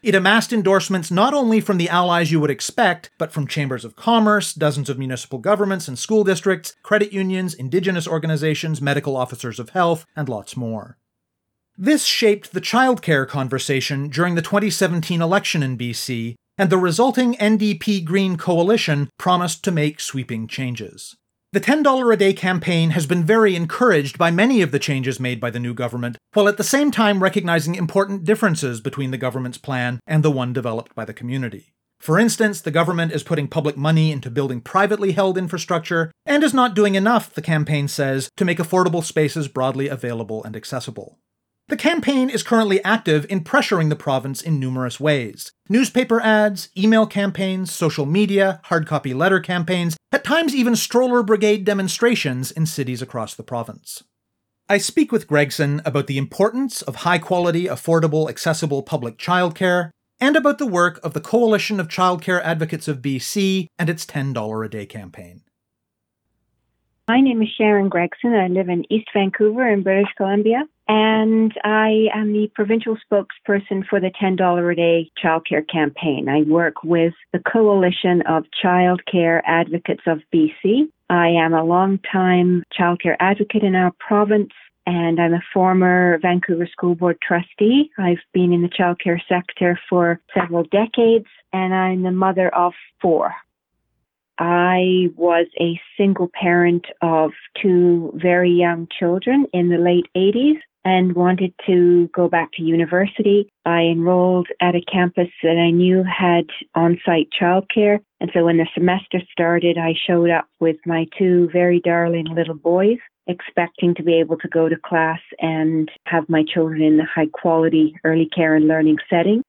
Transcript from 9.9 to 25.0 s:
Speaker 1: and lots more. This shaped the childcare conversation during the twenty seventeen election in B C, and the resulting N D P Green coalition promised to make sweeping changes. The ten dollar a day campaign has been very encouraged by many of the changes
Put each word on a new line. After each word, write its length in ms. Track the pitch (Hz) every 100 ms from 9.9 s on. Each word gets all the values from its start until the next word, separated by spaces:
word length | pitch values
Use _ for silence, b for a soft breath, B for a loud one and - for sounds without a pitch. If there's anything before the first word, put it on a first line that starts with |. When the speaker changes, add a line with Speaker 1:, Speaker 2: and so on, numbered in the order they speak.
| 160 -
Speaker 1:
and 140 | - 135
lots 260 | 107 -
more. 420 | 131 117 110 110 - _ _ _ _ _ _ _ -
This 280 | 196 302
shaped 480 | - - 220 202 -
the 80 | 180
childcare 680 | - 226 262 254 - 147 131
conversation 800 | 143 131 131 - 131 - 139 147
during 280 | 139 175
the 60 | 170
twenty 280 | 160 202 208
seventeen 520 | - 185 175 160 170
election 400 | 165 202 202 165
in 140 | 135
B 160 | 120 120
C, 460 | 117 - 117 117 117 _ -
and 120 | 185
the 80 | 185
resulting 580 | 180 165 254 240 247
N 220 | 247 208 220
D 180 | 208
P 240 | 165 - 196
Green 380 | 160 190 190 165
coalition 720 | - 170 175 226 - 143 143 -
promised 480 | 185 180 175 -
to 60 | -
make 280 | 165 147 147
sweeping 480 | - 135 123 113 110
changes. 720 | - 127 117 104 - - _ _ _ _
The 80 | 196
ten 220 | - 302
dollar 300 | 277 262 240
a 60 | 214
day 160 | 196
campaign 580 | 190 185 180 175 170 165
has 160 | 165 143
been 160 | 175
very 320 | 165 226 214
encouraged 640 | 175 165 - 247 165 139 -
by 100 | 170
many 320 | 170 226 247
of 100 | 165
the 60 | 135
changes 420 | - 135